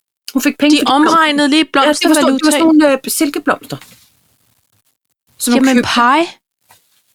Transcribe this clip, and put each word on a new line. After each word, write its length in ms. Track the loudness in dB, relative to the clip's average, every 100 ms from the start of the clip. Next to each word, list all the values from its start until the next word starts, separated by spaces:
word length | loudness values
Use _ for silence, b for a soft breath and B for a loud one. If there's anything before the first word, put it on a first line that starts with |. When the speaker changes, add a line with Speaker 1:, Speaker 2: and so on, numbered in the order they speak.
| _ _ -8
Speaker 1:
Hun 100 | -4
fik 160 | -4 -2
penge 180 | 0 2
Speaker 2:
De 40 |
Speaker 1:
for 40 |
de 20 | 0 0
blomster. 180 | 2 2
Speaker 2:
omregnede 320 | 0 0 0
lige 160 | 0 0
Speaker 1:
Ja, 60 | 0
det 60 | 0
var 40 |
sådan, 100 | 0
det 60 | 0
var 60 |
sådan 120 | 2 0 0
Speaker 2:
blomstervaluta? 400 | 0 2 2 4
Speaker 1:
nogle, 140 | 2
øh, 60 | 0 -4
silkeblomster. 680 | -4 -4 -4 -6 -6 -8 -16 -16 -20 _ _ _ _ _ _ _ _ _ _ _ _ _ -10
Som 160 | -2
hun 100 | 0
Speaker 2:
Jamen, 100 | 2 0
Speaker 1:
købte. 140 | -2
Speaker 2:
pej. 320 | 0 0 0 -2 -8 _ _ _ _ _ _ _